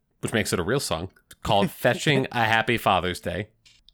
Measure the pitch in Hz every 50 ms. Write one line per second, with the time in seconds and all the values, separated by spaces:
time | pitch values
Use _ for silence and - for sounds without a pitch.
0 | _ _ _ _ - - - 110 98 - - 90 85 90 123 143 - - - 82
1 | 85 - _ _ _ - - _ - 104 110 98 101 - - - - 127 117 -
2 | - 160 143 135 131 - - 120 113 110 113 113 110 - 120 110 - 113 98 90
3 | 85 90 85 - - 95 87 87 107 - _ _ _ - _ _ _ _